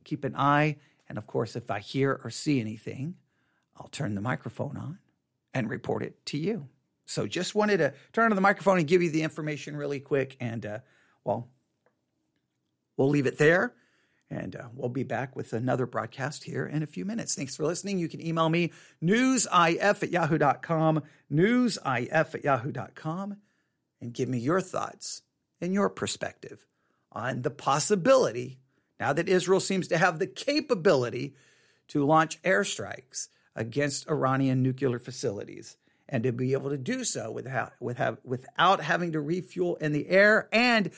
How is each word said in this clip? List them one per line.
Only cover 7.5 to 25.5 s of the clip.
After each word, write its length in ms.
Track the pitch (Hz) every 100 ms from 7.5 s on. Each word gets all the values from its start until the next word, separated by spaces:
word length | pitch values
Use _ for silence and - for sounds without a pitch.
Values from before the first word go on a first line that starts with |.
| 208
wanted 220 | 208 196
to 160 | 143 - _
turn 220 | - 226
on 20 | 196
the 60 |
microphone 380 | 190 196 180 185
and 80 | 147
give 140 | 180
you 100 | 175
the 120 | 156
information 540 | 156 - 156 147 - 147
really 240 | 143 139
quick. 340 | 139 139 135 -
And, 240 | 117 117 104
uh, 140 | 107 - _ _ _
well, 240 | - 110 - _ _ _ _ _ _ _ _ _ _ _ _ _ _ -
we'll 100 | 135
leave 200 | 147 135
it 100 | -
there. 380 | 151 175 240 _ _ _ _ _ -
And, 280 | 156 - -
uh, 100 | 117
we'll 160 | 127 123
be 140 | 131
back 340 | 123 117 135 -
with 160 | -
another 320 | 113 127 131 123
broadcast 580 | 107 110 - 135 151
here 220 | - 123 -
in 180 | 151
a 20 | 151
few 200 | 180 185
minutes. 280 | 226 -
Thanks 220 | - 139 -
for 80 |
listening. 340 | 151 175 196 196
You 120 | 165
can 100 | 131
email 300 | 160 165 160
me, 240 | 170 165 - - -
newsif 1000 | 160 226 262 262 - 180 165 170 196 202
at 60 | -
yahoo 280 | 175 151 156
dot 240 | 147 -
com, 400 | - 160 160 156 - _ -
newsif 1040 | 147 202 247 247 - 139 123 127 160 151 151
at 80 |
yahoo 300 | 143 131 131
dot 200 | 127 95
com, 440 | - 160 175 202 202 _ _ _ _ _ -
and 120 | 120
give 140 | 120 127
me 100 | 127
your 220 | 127 185
thoughts 640 | 185 - - - - - _ _ _